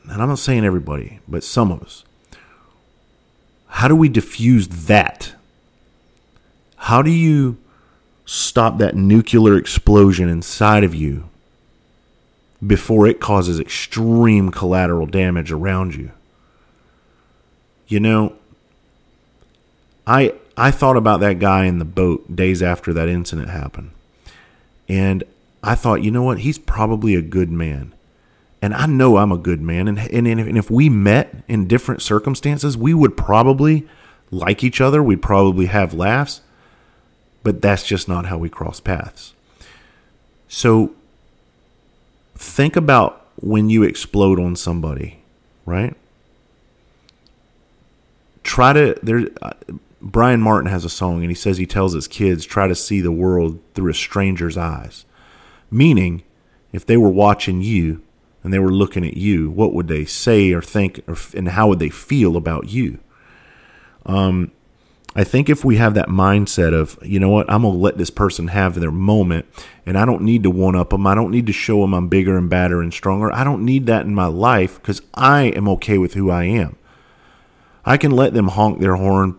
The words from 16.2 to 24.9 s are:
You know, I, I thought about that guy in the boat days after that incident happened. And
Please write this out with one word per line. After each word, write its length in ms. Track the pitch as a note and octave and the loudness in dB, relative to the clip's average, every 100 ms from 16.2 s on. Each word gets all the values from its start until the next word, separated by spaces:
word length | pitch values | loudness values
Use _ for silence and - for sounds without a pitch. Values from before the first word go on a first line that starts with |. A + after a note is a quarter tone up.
| _ _ _ _ _ _ _ _ _ _ _ _ _ _ _ _ - | _ _ _ _ _ _ _ _ _ _ _ _ _ _ _ _ -6
You 140 | G#2 | -2
know, 340 | A2 A2 G#2+ - _ _ _ _ _ _ _ _ _ _ _ _ _ _ _ _ - | 2 2 0 -6 _ _ _ _ _ _ _ _ _ _ _ _ _ _ _ _ 0
I, 280 | B2+ C3 - _ - | 2 2 -2 _ -2
I 140 | B2 | 0
thought 260 | C#3 C3+ B2+ | 2 2 2
about 240 | A2 G2 | 2 2
that 180 | G#2 F#2 | 2 0
guy 280 | G2 F#2+ F#2+ | 0 2 2
in 120 | F2 | 0
the 60 | |
boat 500 | D#2+ F2+ F#2 D#2+ - | -4 -2 0 -2 -6
days 280 | F2 F#2 F#2 | -2 -2 0
after 320 | F2+ F2 - | -2 -2 -4
that 140 | E2 E2 | -4 -2
incident 420 | F2 E2+ E2 C#2+ | -4 -4 -8 -8
happened. 400 | F2 C#2 - C2+ - _ _ - - _ _ _ _ | -10 -12 -14 -18 -20 _ _ -20 -20 _ _ _ _
And 340 | - | -6